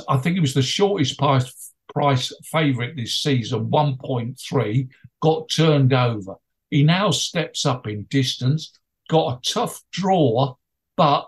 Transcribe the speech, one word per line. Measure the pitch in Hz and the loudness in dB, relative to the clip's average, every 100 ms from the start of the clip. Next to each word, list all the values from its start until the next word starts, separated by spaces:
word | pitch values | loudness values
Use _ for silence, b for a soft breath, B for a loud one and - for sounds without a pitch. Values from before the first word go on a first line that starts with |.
| - | 0
I | 139 | -2
think | 175 180 | 0 0
he | |
was | 143 | 0
the | 143 | 0
shortest | 127 - 196 202 135 - | 0 2 2 2 -2 0
price, | 143 135 127 - - _ _ | 2 2 0 -6 -20 _ _
price | - 143 131 - - - | -2 2 2 -2 -10 -6
favourite | 156 151 127 120 - | 0 0 0 -4 -8
this | 113 - | -6 -4
season, | 151 131 107 117 113 | 0 0 0 -4 0
one | 147 147 131 | 0 0 -2
point | - 127 117 131 | -4 -4 -6 -10
three, | - 143 107 117 127 b b - | -6 -2 0 -2 -4 b b -2
got | 160 160 - | 0 0 -2
turned | - 160 147 127 | 0 2 4 4
over. | 131 120 107 95 92 _ _ - | 4 2 -2 -10 -14 _ _ -4
He | 143 | 2
now | 147 180 208 | 4 4 2
steps | - - 175 156 - 147 | 0 -4 -4 -6 -4 -4
up | 127 - | -2 -6
in | 104 101 | -10 -4
distance, | 139 127 - 127 156 - _ _ _ - | -2 0 -2 -2 -2 -4 _ _ _ -2
got | 160 143 | 0 0
a | 123 - | -4 -6
tough | 208 233 - _ | -4 -4 -6 _
draw, | - 190 190 143 113 139 - _ _ _ - | -6 0 2 4 2 0 -4 _ _ _ 0
but | 160 147 | 2 2